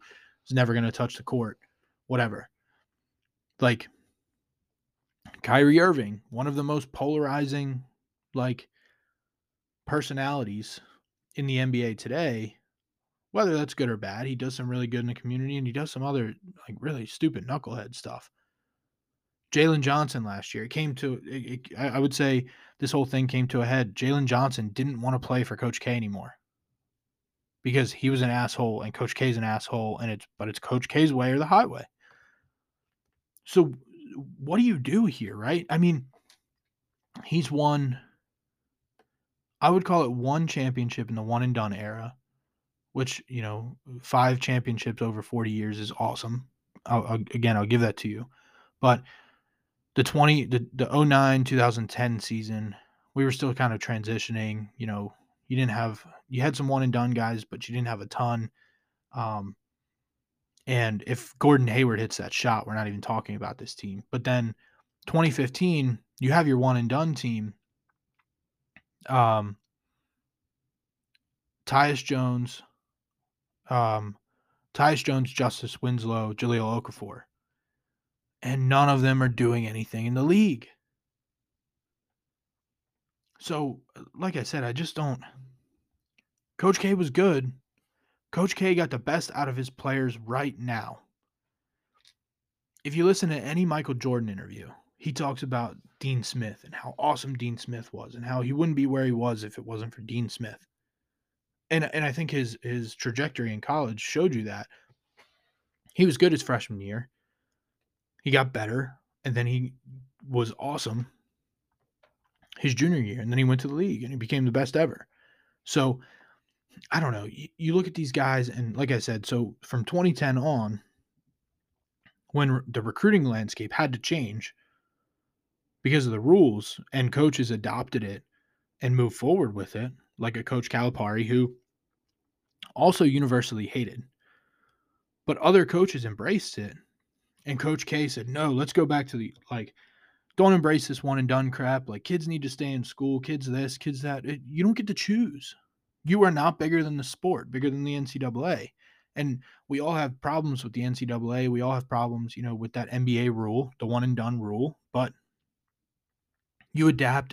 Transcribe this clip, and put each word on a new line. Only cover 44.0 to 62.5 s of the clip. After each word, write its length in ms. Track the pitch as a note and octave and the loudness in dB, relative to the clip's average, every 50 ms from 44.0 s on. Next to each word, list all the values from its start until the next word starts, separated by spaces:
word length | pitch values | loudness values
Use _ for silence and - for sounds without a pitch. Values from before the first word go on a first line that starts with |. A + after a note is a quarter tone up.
five 380 | - - - B2 B2+ B2+ B2+ B2 | -4 2 4 4 6 4 4 2
championships 640 | - - B2+ A#2+ - B2 A#2 G#2+ - A#2+ A2+ - | 0 0 0 0 0 0 -4 -2 -4 -4 -4 -2
over 200 | A#2 A2+ G#2+ G#2+ | -4 -4 -4 -6
forty 280 | - - A#2+ A#2 A2+ A2 | -6 -4 -4 -2 -2 -2
years 280 | G#2+ G#2+ G#2+ G#2+ G#2+ G#2+ | -2 -2 -2 -4 -4 -6
is 140 | G#2+ G#2 - - | -8 -8 -6 -4
awesome. 480 | A#2 A#2 - - - A2+ A#2+ B2+ C3 - _ _ _ _ _ - - | -4 -4 -4 -6 -6 -6 -6 -8 -8 -12 _ _ _ _ _ -16 -2
I'll, 200 | - B2 A#2 - | 0 0 0 2
I'll, 180 | G2+ A2+ A2+ G#2 - | 0 -2 -4 -4 -4
again, 240 | - A#2+ A#2 A#2 A2 | -2 2 2 4 4
I'll 80 | G#2 G#2 | 2 2
give 160 | G#2 A#2+ A#2 | 4 4 4
that 160 | A#2 A2 - - | 4 2 0 -2
to 100 | - G#2+ | -6 -6
you. 180 | G#2 G#2+ B2+ - _ _ _ _ _ _ _ _ _ _ | -6 -8 -12 -14 _ _ _ _ _ _ _ _ _ _
But 220 | C3+ B2+ A#2+ B2 - - - - _ _ _ _ _ _ _ _ _ _ _ _ _ _ - | 4 4 4 4 0 -8 -20 -20 _ _ _ _ _ _ _ _ _ _ _ _ _ _ 0
the 80 | C#3 | 0
twenty, 420 | B2+ - - D3+ D3 D3+ D3+ D3 A#2+ | 2 4 4 6 6 8 6 6 4
the, 220 | A#2 B2 A#2+ A#2 - - | 2 0 -2 -2 -4 -4
the 140 | C3 B2 - | -4 -2 2
oh 140 | B2+ D3 D3+ | 4 4 6
nine, 400 | D3 C#3 C3+ C3+ C3+ C3+ C3 C3 | 6 6 6 6 6 6 4 4
two 120 | - C3+ | 4 4
thousand 320 | B2 A#2 A#2+ A2 A#2 A2 - | 4 4 4 4 0 -4 -4
ten 320 | - - B2 A#2+ A#2 G#2+ | -2 -2 -2 0 -2 -4
season, 540 | - - A#2 A2 G#2+ G#2+ A2 G#2+ G#2+ G#2 G2+ - _ _ _ _ _ _ - | -4 -6 -6 -6 -4 -4 -6 -4 -6 -6 -10 -12 _ _ _ _ _ _ -2
we 100 | C3+ C3+ | 0 2
were 80 | C3 | 2
still 220 | B2+ - D3 C3 A#2 | 0 0 -2 -2 0
kind 180 | - C3 A#2 | 0 0 0
of 80 | A2 G#2 | 0 -2
transitioning. 880 | - - A#2 A2 G2+ A2 A2+ G#2+ - - A2+ A2 A2 G#2+ G#2+ G#2+ G#2+ G#2 _ | -4 -4 -4 -4 -2 -4 -4 -4 -4 -4 -4 -4 -4 -4 -4 -6 -8 -10 _
You 100 | B2+ A#2 | -8 -8
know, 280 | A2 G#2 G2+ G2+ G2+ - _ _ _ _ _ _ - | -6 -6 -6 -8 -10 -12 _ _ _ _ _ _ -4
you 80 | B2+ | 0
didn't 160 | C3 C3 B2 | 0 0 0
have, 320 | G#2 A2+ A#2 A2+ G#2+ - - - - - _ - | 0 -2 -2 -4 -6 -8 -14 -20 -20 -20 _ -8
you 140 | B2+ B2 | -4 0
had 140 | C3 - B2 | 0 0 0
some 120 | C#3+ C#3 C3+ | 0 0 0
one 140 | C3+ C3 | 2 2
and 100 | C3 B2+ | 2 2
done 200 | A#2+ A#2+ A#2+ B2 | 2 2 0 0
guys, 320 | B2 A#2 A2+ A#2 A#2 A2 A2+ | 0 0 -2 -2 -4 -6 -8
but 240 | - - - - - | -12 -14 -12 -10 -8
you 60 | A#2 | -6
didn't 140 | B2 A#2+ A#2+ | -4 -4 -4
have 120 | A2+ G2+ | -4 -6
a 60 | G#2 | -10
ton. 440 | A2 - - B2 A#2 A#2 A2+ A2+ A2 - _ _ _ _ _ _ _ _ _ _ _ - | -8 -6 -4 -2 -2 -2 -2 -4 -8 -10 _ _ _ _ _ _ _ _ _ _ _ -8
Um, 420 | B2+ A2+ A2 G#2+ G#2 G2 G2+ G2+ _ _ _ _ _ _ _ _ _ _ _ _ _ _ _ _ _ _ _ _ _ _ | -6 -6 -4 -6 -6 -8 -12 -14 _ _ _ _ _ _ _ _ _ _ _ _ _ _ _ _ _ _ _ _ _ _
and 380 | C3 B2+ A#2+ A#2 A2+ A2 G2 - | 0 2 2 2 2 0 -4 -4
if 320 | - B2+ - - - - - | -6 -6 -6 -8 -12 -4 4
Gordon 300 | - D3 D3 C3+ B2+ A2+ | 6 6 8 8 6 4
Hayward 320 | A2 C3 C3+ A#2+ A2 G#2 | 4 4 4 4 2 0
hits 160 | A2+ G#2+ - | -2 -4 -6
that 160 | - F#2 F#2 | -8 -8 -6
shot, 340 | - - - B2 | -4 -2 0 0